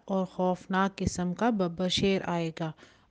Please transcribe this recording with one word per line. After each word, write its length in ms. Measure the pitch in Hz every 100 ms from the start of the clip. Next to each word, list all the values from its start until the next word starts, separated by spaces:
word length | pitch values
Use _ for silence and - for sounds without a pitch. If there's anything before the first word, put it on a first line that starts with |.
| -
और 180 | 190 180
खौफनाक 720 | - 180 180 - 185 196 -
किस्म 380 | 185 - 180
का 180 | 175 233
बब्बर 380 | 208 175 165 180
शेर 340 | - 196 190
आएगा 500 | - 170 165 160 160 - - _ _